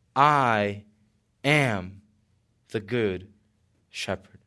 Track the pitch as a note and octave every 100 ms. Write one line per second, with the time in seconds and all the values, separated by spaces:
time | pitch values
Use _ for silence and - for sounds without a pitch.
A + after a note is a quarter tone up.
0 | _ C3 D3 D3 B2+ G#2+ G#2 G2+ - _
1 | _ _ _ _ C#3 D3+ C3 G2+ F2+ G2
2 | _ _ _ _ _ _ _ B2 G2 A#2+
3 | G#2+ F2+ F#2 _ _ _ _ _ _ -
4 | - F#2+ - -